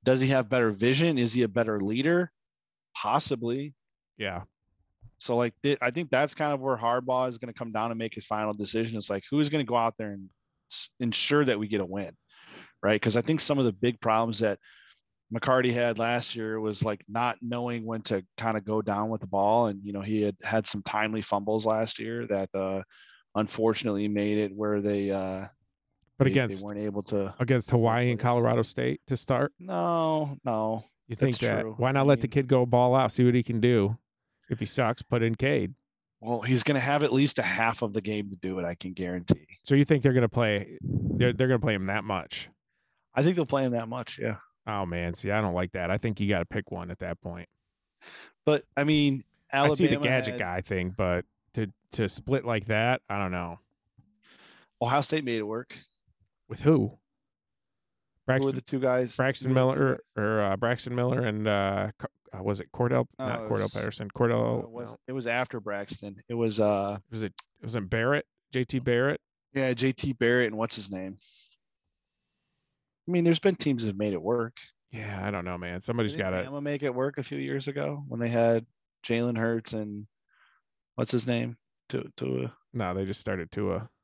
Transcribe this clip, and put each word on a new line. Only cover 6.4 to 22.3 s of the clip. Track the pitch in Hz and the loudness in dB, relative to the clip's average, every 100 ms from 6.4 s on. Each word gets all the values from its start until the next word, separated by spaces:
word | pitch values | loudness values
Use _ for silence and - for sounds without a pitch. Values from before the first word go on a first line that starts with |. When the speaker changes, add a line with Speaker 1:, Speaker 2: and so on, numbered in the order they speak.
| 151 | -2
Speaker 1:
of | 143 | 0
where | 131 120 | 0 0
Harbaugh | 117 123 123 127 127 | 2 0 0 0 0
is | 117 | -4
gonna | 120 | -12
come | 110 117 | -10 -6
down | 107 117 | -4 -2
and | 113 | -4
make | 113 | -6
his | 110 - | -8 -4
final | 107 107 | -2 -2
decision. | 104 101 113 113 110 | -2 -2 0 -2 -2
It's | 101 | -4
like, | 98 - | -4 -2
who's | 143 147 | 0 2
gonna | 151 | 0
go | 117 120 | 0 0
out | 113 - | 0 -2
there | 107 | -8
and | 101 95 _ _ _ _ | -8 -14 _ _ _ _
s-, | - - _ | -10 -10 _
ensure | 120 107 - 143 139 | -4 0 2 4 4
that | 107 | 2
we | 107 | 0
get | 104 | -2
a | 90 | -2
win, | 98 90 78 _ _ - - - _ | -4 -8 -12 _ _ -20 -20 -20 _
right? | 101 107 | 2 4
'Cause | 117 110 | 4 2
I | |
think | 117 156 | 2 0
some | - 139 | 2 4
of | 123 | 2
the | |
big | 98 123 117 | 2 0 0
problems | 120 110 117 107 | 0 2 2 0
that | 110 98 - - - _ _ _ _ | 0 0 -8 -20 -20 _ _ _ _
McCarty | 113 - 127 127 | -4 2 4 4
had | 120 120 110 | 2 0 0
last | 117 120 - 120 | 0 0 -2 -6
year | 110 110 | -6 -4
was, | 110 101 | -4 -2
like, | 110 104 - | -2 -4 -6
not | 110 120 113 | -2 -2 -2
knowing | 120 120 120 120 110 | -6 -6 -4 -6 -6
when | 113 | -8
to | - 101 92 - | -2 -4 -4 -6
kinda | 117 107 | -2 -2
go | 98 110 | -2 -2
down | 104 101 110 | 0 -2 -2
with | 110 | -4
the | 95 | -2
ball. | 98 101 113 113 | 0 4 4 2
And, | 98 101 | -2 -8
you | |
know, | 101 | -8
he | 98 107 | -2 0
had | 104 98 | 0 -2
had | - 113 101 | -2 -2 0
some | 104 | -4
timely | - 107 107 110 | -4 -2 -2 -4
fumbles | 101 101 101 110 110 | -2 -2 0 0 2
last | 110 110 - | 0 -2 -4
year | 110 117 | -8 -8
that, | 117 | -4